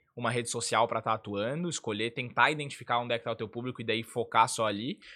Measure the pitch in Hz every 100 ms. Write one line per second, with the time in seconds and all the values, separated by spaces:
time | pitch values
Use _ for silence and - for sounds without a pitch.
0 | _ - 120 120 117 120 - 110 117 113
1 | 113 110 - 101 107 147 175 151 - 104
2 | 113 117 123 120 123 151 143 - - 120
3 | 120 117 120 113 110 117 123 123 113 110
4 | 117 - 113 113 113 - 110 104 120 208
5 | -